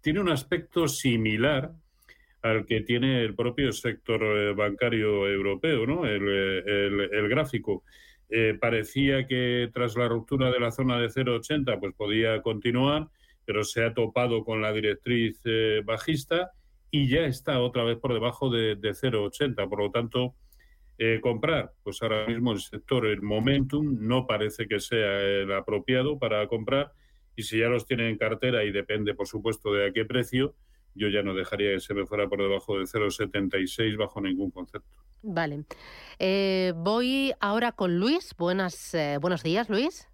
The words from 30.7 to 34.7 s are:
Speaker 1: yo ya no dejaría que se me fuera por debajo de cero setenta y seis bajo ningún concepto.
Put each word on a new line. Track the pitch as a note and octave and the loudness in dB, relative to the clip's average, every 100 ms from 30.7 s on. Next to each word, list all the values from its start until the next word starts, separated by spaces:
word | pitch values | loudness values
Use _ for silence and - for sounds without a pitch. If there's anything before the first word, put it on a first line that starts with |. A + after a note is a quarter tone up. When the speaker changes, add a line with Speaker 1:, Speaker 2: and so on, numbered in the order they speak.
| _ _ | _ _
Speaker 1:
yo | G2 G#2+ | -4 0
ya | G2+ | 0
no | G2+ | 0
dejaría | F#2+ F#2 G2+ G2+ | -2 -4 0 0
que | G2 | 0
se | - | -2
me | G2+ F#2 | -4 -2
fuera | G#2 G2+ | 0 0
por | G2 | 2
debajo | G2 G2 - G2 | 2 0 0 -2
de | F#2 | -2
cero | A2+ G#2 | 0 0
setenta | F2+ G#2 G#2 G2 F#2+ | 0 -2 0 0 0
y | F#2 | -2
seis | - A2 G#2 | 0 -2 0
bajo | G#2 G#2+ | -4 -2
ningún | G2 F2+ G2 | -2 -2 -4
concepto. | F#2 F2 | -6 -12